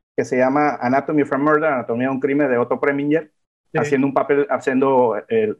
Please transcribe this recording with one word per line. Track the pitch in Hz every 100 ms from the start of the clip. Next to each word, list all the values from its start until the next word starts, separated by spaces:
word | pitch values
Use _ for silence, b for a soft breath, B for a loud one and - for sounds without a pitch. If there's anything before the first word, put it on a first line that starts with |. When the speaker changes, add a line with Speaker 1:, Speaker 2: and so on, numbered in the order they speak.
| _ -
Speaker 1:
que | 123
se | 127
llama | 127 143 147 123
Anatomy | 123 135 139 151
of | 139
a | 135
Murder, | 147 151 160
Anatomía | 131 113 117 131
de |
un | 135
crimen, | 135 139 143
de | 120
Otto | 123 127
Preminger, | 143 139 147 156 156 _ _ _ _
Speaker 2:
Sí. | -
Speaker 1:
haciendo | 147 135 139
un |
papel, | 135 135 143 143
haciendo | 127 139 131 135 131 120 104 -
el, | 113 107